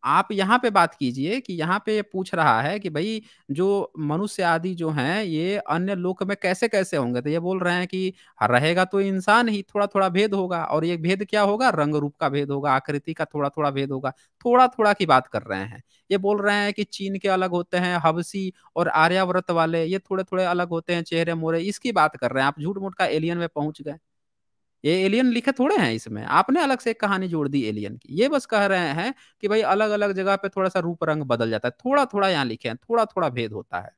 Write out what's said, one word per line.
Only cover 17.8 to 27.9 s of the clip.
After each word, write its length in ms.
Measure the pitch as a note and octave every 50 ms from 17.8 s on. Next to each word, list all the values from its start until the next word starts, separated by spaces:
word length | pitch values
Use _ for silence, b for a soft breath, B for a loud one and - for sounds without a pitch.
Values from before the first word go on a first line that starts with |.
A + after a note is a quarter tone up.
| F3+ F3+ F3+ F3 E3
हबसी 480 | E3 D#3+ E3+ E3+ - - G3 F#3+ F#3 b b b b b
और 120 | - F3 F3
आर्यावर्त 640 | - D#3 D#3 E3+ F3 F#3 F#3+ F3+ F3+ F#3 F3+ -
वाले, 340 | F3 E3 D#3+ D#3+ E3 E3 E3
ये 140 | D#3+ F#3 G3
थोड़े 260 | _ _ G3 F#3 F#3+
थोड़े 200 | _ - F#3 F#3
अलग 240 | F3 F3 F3+ F3+ F3
होते 260 | E3+ E3 - - F3
हैं 80 | E3+ E3
चेहरे 320 | - E3+ E3 E3 E3 E3+
मोहरे, 260 | E3 D#3+ D#3+ E3 E3
इसकी 320 | E3+ G3 G3+ - _ B3 A3
बात 240 | F#3 D3+ D#3 -
कर 140 | C#3 - A#2+
रहे 120 | B2+ C3+ C3+
हैं। 60 | C#3
आप 120 | D3 -
झूठ 180 | D3 E3+ G3 G3
मूठ 160 | F#3+ F#3+ F3+
का 120 | _ F#3+
एलियन 320 | E3 B2+ D#3 D#3 E3 F3 F3
में 100 | E3+ E3
पहुंच 340 | _ D3+ D3 D3+ D#3 - D3+
गए। 120 | D3+ C#3+ E3 _ _ _ _ _ _ _ _ _ _ _ _ _ _ _ _ -
ये 200 | C#3+ E3 F#3 F#3+
एलियन 220 | G3 G3+ A#3 B3+
लिखे 260 | B3+ A#3 A#3+ - - C4+
थोड़े 240 | - B3 D4 G#4
हैं 180 | G4 F#3 A#2+ A2+
इसमें, 300 | A2 - - A2+ G#2 G#2+
आपने 380 | - - D#3+ G3 - C4 F4 C#4
अलग 160 | C#4 C4 B3
से 120 | - A#3
एक 100 | A3+ _
कहानी 280 | - G3+ G3 F#3 F#3+ F#3
जोड़ 200 | E3+ D#3+ D3 C3+
दी 160 | C#3 C#3 A#2+
एलियन 320 | G#2+ G#2+ G#2+ G#2 G2